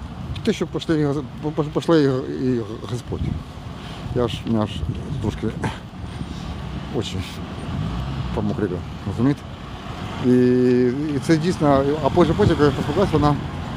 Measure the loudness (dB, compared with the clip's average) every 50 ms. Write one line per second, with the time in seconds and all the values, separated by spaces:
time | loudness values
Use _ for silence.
0 | -12 -12 -10 -10 -8 -8 -8 -2 0 0 0 0 -2 -4 -4 -4 -2 0 2 2
1 | 2 2 0 -2 -4 -6 -8 -6 -6 -4 -2 -2 -2 0 -2 0 4 6 6 6
2 | 6 6 4 2 -2 -4 -4 -2 0 0 0 0 -2 -4 -8 -8 -8 -6 -6 -6
3 | -4 -4 -4 -2 -2 -2 -4 -4 -8 -10 -12 -12 -12 -12 -12 -12 -12 -12 -10 -8
4 | -8 -4 0 0 0 0 -2 -4 -2 0 0 2 0 0 -2 -4 -4 -4 -4 -4
5 | -6 -6 -4 -2 -2 -2 -2 -2 -4 -4 -4 -4 -4 -6 -6 -8 -12 -14 -12 -12
6 | -12 -10 -8 -8 -8 -8 -10 -10 -8 -10 -8 -8 -8 -8 -8 -8 -8 -6 -4 -4
7 | -4 -4 -6 -6 -6 -8 -10 -10 -10 -10 -10 -8 -8 -6 -4 -4 -4 -4 -4 -4
8 | -6 -4 -4 -6 -4 -4 -2 -2 -2 -2 -2 -2 -2 -2 -2 -4 -6 -8 -10 -8
9 | -6 -4 -2 2 2 2 2 0 -4 -12 -12 -12 -12 -12 -12 -12 -10 -10 -10 -8
10 | -8 -8 -6 0 4 4 6 6 6 6 6 6 6 6 6 6 4 2 2 0
11 | -2 -2 -2 0 2 4 4 4 4 2 2 4 4 6 6 6 4 2 2 2
12 | 2 4 6 6 6 6 6 4 4 4 6 6 6 4 4 2 0 0 2 2
13 | 2 4 4 4 4 4 4 2 -2 -6 -8 -8 -8 -6 -6